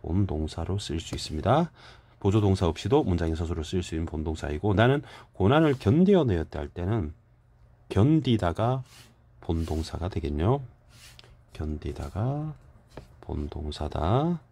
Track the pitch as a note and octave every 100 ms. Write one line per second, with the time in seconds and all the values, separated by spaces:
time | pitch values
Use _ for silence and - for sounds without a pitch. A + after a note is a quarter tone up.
0 | D2+ F2+ F#2+ D#2 D#2 - E2 G2 - D#2+
1 | - - - D#2 E2+ C#3 E3+ - - -
2 | _ _ G2+ G#2+ G#2 F#2+ E2+ E2 G2 C#3
3 | C3 F2 E2 D#2+ E2 E2 D#2 F#2 F2 D#2+
4 | D#2+ D#2 D#2 D#2+ D2 D2+ G#2+ F#2+ A#2+ C#3+
5 | - - - - G2 D3 D#3 C3 G2 C#3+
6 | F#3 F#3+ C3+ F2 D#2 D2+ D2 - F2 A2+
7 | D2+ - _ _ _ _ - _ _ G2
8 | B2 D#3+ C3 A2 F2+ E2+ A2+ C3 B2+ -
9 | - _ _ _ - E2 D#2+ D#2 D#2+ D#2+
10 | E2+ G2 D#2 D2 F#2 C#3 B2+ _ _ -
11 | - - - - _ - D#2 D2+ E2 C#2
12 | D2 - B2 D3 D#3 D3 - - _ -
13 | - - - D2+ D2 D2+ D2+ D2 D2+ D2
14 | D#2+ A#2+ D#3+ E3+ _